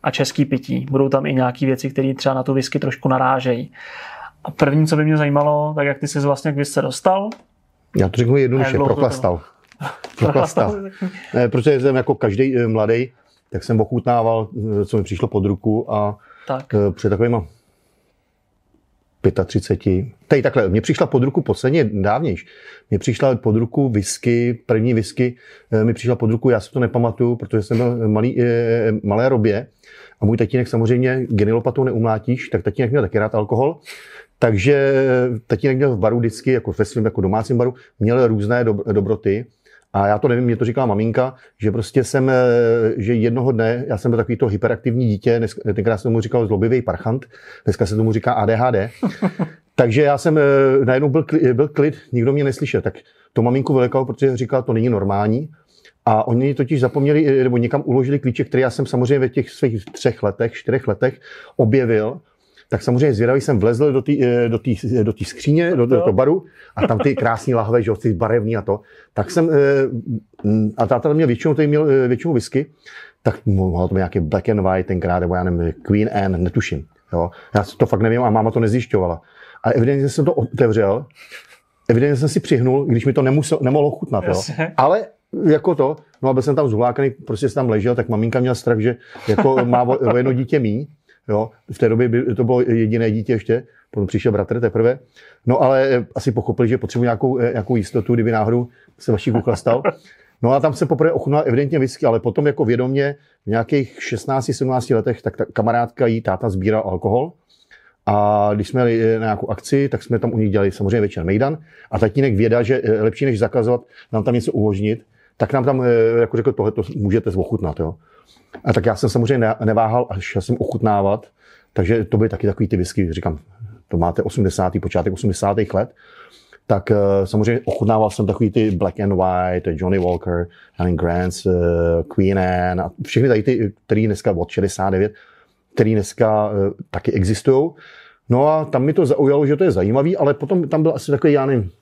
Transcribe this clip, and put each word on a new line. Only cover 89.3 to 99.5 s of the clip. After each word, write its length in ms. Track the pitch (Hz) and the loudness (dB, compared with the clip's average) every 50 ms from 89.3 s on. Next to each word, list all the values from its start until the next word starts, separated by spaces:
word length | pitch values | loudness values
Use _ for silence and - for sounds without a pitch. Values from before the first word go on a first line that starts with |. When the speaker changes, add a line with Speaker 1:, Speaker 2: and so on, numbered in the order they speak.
| 107 - 214 208 - - 127 | 0 2 4 2 2 2 2
Speaker 2:
má 180 | 120 123 123 | 2 2 2
o, 160 | 123 120 131 139 135 113 | 4 2 0 0 2 2
o 40 | - | 2
jedno 160 | 123 127 135 | 2 2 0
dítě 260 | 131 123 135 120 - 147 | 0 -2 -2 0 0 0
míň. 280 | 123 107 104 120 147 - - _ _ _ _ _ _ - | 0 0 -2 -2 -6 -8 -14 _ _ _ _ _ _ -2
Jo, 220 | 107 104 110 110 _ _ _ - | -2 -2 -2 -4 _ _ _ -16
v 60 | 110 - | -4 0
té 100 | - 113 | 2 2
době 200 | 113 113 123 120 | 4 2 2 2
by, 260 | 113 120 131 120 113 | 2 0 0 0 -2
to 100 | - - | -2 0
bylo 160 | 113 123 123 | 2 2 2
jediné 500 | 127 123 117 117 113 107 110 117 113 110 | 2 2 2 0 2 0 0 0 0 0
dítě 220 | 107 113 104 - | -2 -2 -2 -2
ještě, 320 | 120 110 - - 113 123 123 _ _ _ _ _ | -2 -2 0 0 -2 -2 -2 _ _ _ _ _
potom 160 | - 107 101 | -6 -4 -4
přišel 260 | 92 - 107 - 123 | -2 -2 0 0 0
bratr 280 | 104 101 95 - - 120 | 0 0 -2 -2 -2 -2
teprve. 380 | 117 107 - 110 113 120 127 143 - _ _ - - - - _ _ | -2 0 0 2 2 2 0 -2 -8 _ _ -20 -20 -20 -20 _ _
No 160 | 120 127 - | 0 2 2
ale, 260 | 143 131 135 131 135 135 | 4 4 4 4 2 2
eh, 160 | 131 123 113 - - | 2 0 -2 -4 -10
asi 180 | - - 135 | -6 -4 -2
pochopili, 360 | 110 113 101 - 107 - 123 110 | -2 -2 -4 -4 -2 0 0 0
že 100 | 123 123 | 0 -2
potřebuji 240 | - 95 - 120 | -4 -6 -4 -2
nějakou, 360 | 120 120 117 101 - 127 131 123 | 0 0 0 0 0 -2 0 0
eh, 120 | 120 120 | 0 0
nějakou 240 | - 117 98 - 127 | -2 -4 -2 0 -2
jistotu, 380 | 113 95 - - 123 104 - 120 | -2 -2 -2 -4 -4 0 0 0
kdyby 180 | 117 110 117 | 2 2 0
náhodou 360 | 113 110 107 107 117 120 123 120 _ _ _ _ _ _ | 0 0 0 0 0 0 -2 -4 _ _ _ _ _ _
se 140 | - - | -2 -2
Vašík 220 | 117 95 - 131 110 | -2 0 0 -2 -2
uchlastal. 480 | - - - | 0 0 0